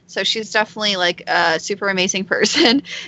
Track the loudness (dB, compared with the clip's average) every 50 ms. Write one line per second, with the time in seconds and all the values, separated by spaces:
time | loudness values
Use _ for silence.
0 | _ -10 -6 -4 -2 -2 -2 -2 -4 -2 0 0 0 0 -2 -4 -2 -2 0 0
1 | 0 0 0 -2 -4 -2 0 2 2 2 2 0 -2 -4 -6 -4 -2 -2 0 0
2 | 0 0 -2 -4 -4 -2 0 0 2 2 2 4 4 4 4 2 0 -2 -8 -12
3 | -14